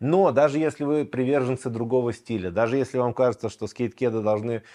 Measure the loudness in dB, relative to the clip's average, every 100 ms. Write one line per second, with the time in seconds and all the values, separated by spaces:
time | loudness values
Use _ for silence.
0 | 0 4 4 4 2 2 -2 -2 -2 0
1 | -2 -2 0 2 0 -2 -4 -4 0 0
2 | 0 -4 -6 -4 -2 0 0 0 0 0
3 | -2 2 0 0 -8 -6 -10 -4 -6 -2
4 | -2 0 0 0 -2 -6 -10